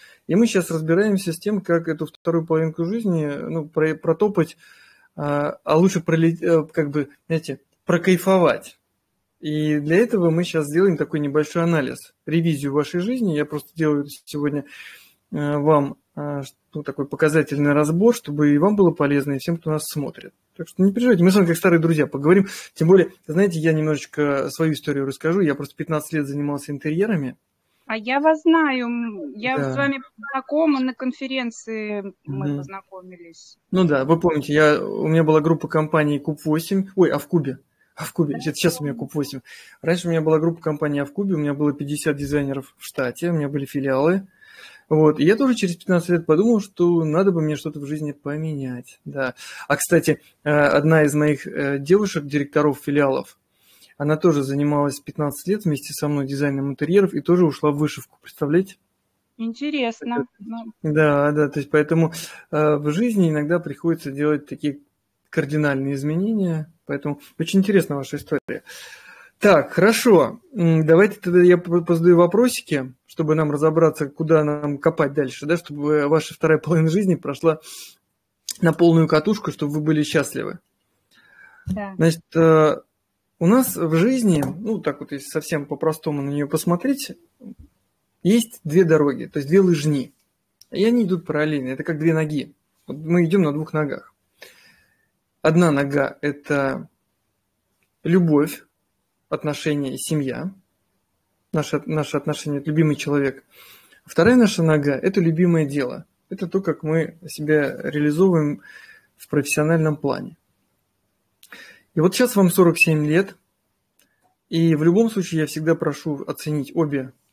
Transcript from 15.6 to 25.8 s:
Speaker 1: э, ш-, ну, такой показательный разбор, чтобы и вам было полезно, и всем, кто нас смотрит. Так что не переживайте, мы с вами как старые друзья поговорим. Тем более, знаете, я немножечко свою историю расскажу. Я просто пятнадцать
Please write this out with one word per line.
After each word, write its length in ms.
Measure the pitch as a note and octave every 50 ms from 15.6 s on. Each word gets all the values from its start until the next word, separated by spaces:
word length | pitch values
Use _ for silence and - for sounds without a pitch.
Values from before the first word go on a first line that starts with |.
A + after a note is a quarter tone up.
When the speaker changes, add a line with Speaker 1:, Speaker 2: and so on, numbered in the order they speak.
| C#3+ D3+ D#3 D3 C#3+ C#3 - - _ _ -
Speaker 1:
э, 280 | - D3 D3 C#3+ C#3+ C#3
ш-, 100 | - - _ _ _ -
ну, 100 | D3+ D3
такой 240 | - C3+ - C#3 C#3+
показательный 680 | - - D#3+ D#3 D3 D#3+ D3 - D3 C#3+ D3 C#3+ C#3+
разбор, 420 | D3 D3+ D3+ D#3+ E3+ G3+ A#3 A#3
чтобы 360 | - - - D3 D3 D3+ D3 C#3+
и 40 | D3
вам 160 | D#3 G3+ G#3 G3+
было 140 | G3 E3+
полезно, 420 | E3 - D3 C#3+ C#3+ C#3+ C#3 D3 C#3
и 60 | C3+
всем, 180 | - - E3+ E3
кто 140 | - D#3
нас 140 | D#3 D3+ D3+ -
смотрит. 460 | - D3+ C#3 C3+ - - - - - _ _ _ _ -
Так 100 | E3 -
что 140 | - - F#3
не 100 | G3+ G3
переживайте, 300 | A#3 A#3+ B3+ A3+ E3 E3+
мы 80 | F#3
с 40 | F#3+
вами 120 | G#3 F#3+ E3+
как 100 | E3 D#3+
старые 220 | - F#3+ E3+ E3
друзья 260 | D#3+ E3 E3 D3+ C#3+ -
поговорим. 400 | - C#3 C#3 D#3 F3+ G3+ G3 G3 - - - - _
Тем 120 | - D#3+ D#3+
более, 220 | F#3+ F#3+ E3+ - - _ _ -
знаете, 320 | D3+ F3 G3+ G3+ E3+ D#3+
я 140 | D3+ E3 D#3+
немножечко 760 | D#3 D#3 D#3 D3+ C#3 - - - - D3 D3 C#3 C#3 C3+ -
свою 220 | - - E3 D#3+ D#3
историю 320 | C#3 - - C#3 C#3 C3+ C3+
расскажу. 340 | C3+ - - D#3 E3+ G3+
Я 140 | G3 D3+ C#3
просто 200 | C#3 D3 C#3 _
пятнадцать 380 | -